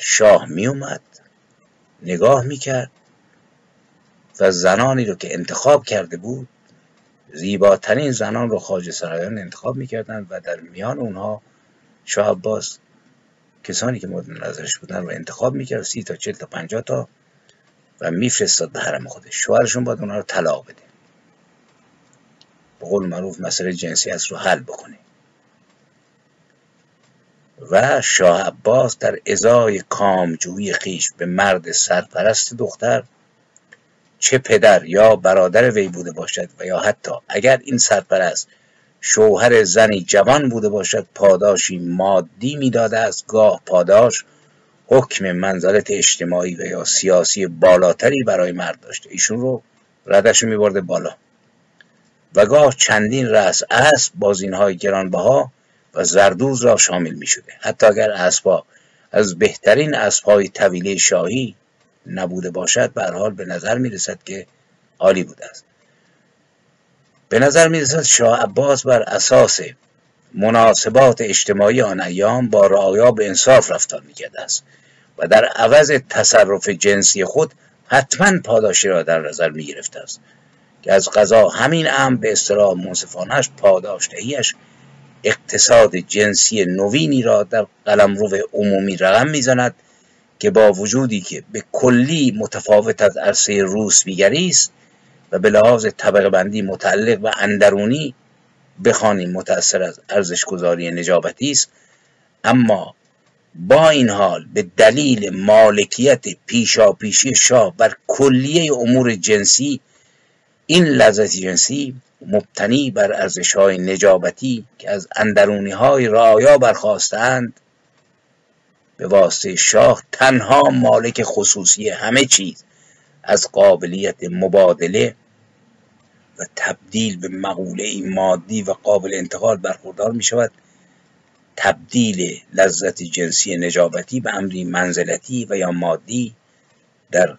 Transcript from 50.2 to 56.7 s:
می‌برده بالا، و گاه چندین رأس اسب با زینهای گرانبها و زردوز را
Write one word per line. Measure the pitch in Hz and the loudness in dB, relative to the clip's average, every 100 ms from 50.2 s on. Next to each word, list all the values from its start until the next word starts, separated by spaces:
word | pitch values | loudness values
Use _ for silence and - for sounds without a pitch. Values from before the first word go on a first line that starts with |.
| 110 110 | 4 2
می‌برده | 113 107 104 98 | 0 0 0 -2
بالا، | 90 85 82 - _ _ _ _ _ _ _ _ _ _ _ | -4 -6 -6 -14 _ _ _ _ _ _ _ _ _ _ _
و | 101 104 | 2 4
گاه | 143 143 127 | 6 4 2
چندین | - 107 107 135 123 | -2 0 0 -2 2
رأس | 107 95 - - | 2 2 -2 -2
اسب | 117 147 139 - | 2 4 2 0
با | - 101 | -2 -2
زینهای | 95 98 92 101 90 | -2 -4 -2 -2 0
گرانبها | 101 95 95 - 120 143 139 _ _ _ _ | -4 -4 -4 -2 2 2 0 _ _ _ _
و | - | -6
زردوز | 92 92 98 92 135 127 | 0 4 4 2 -4 0
را | 120 | 2